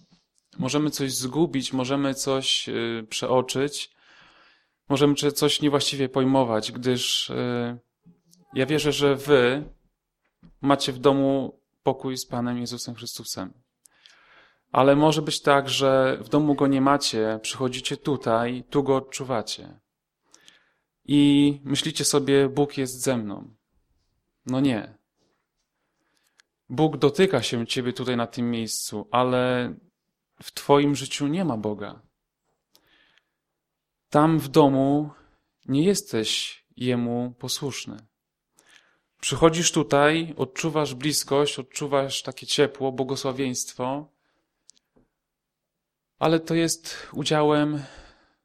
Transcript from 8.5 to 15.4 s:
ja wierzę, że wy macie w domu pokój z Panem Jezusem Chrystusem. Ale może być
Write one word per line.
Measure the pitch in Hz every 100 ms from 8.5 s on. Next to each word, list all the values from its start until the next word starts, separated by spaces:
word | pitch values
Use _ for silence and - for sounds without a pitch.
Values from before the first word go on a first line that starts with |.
ja | 131 131
wierzę, | 151 147
że | 131 143 131
wy | 135 139 123 139 156 - _ _ _ _ _ _ - _
macie | 135 139 -
w | 127
domu | 139 139 135 135 127 - _ _
pokój | 139 135 135 127
z | -
Panem | 120 120 123
Jezusem | 120 120 - 113
Chrystusem. | 117 - 113 - 92 - _ _ _ _ - _ _ _ _ _ _
Ale | 131 135 143
może | 156 156
być | 151 -